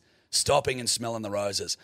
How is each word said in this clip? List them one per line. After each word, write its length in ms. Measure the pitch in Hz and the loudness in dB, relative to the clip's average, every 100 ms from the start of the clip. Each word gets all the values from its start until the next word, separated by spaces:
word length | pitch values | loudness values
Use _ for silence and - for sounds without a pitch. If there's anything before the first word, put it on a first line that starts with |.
| _ _ - | _ _ -4
stopping 500 | - - 143 139 127 | 0 4 4 4 -2
and 100 | 113 | -2
smelling 320 | - 117 117 | -2 -2 -4
the 80 | 104 | -4
roses. 480 | 101 101 95 92 - | -2 0 -2 -4 -6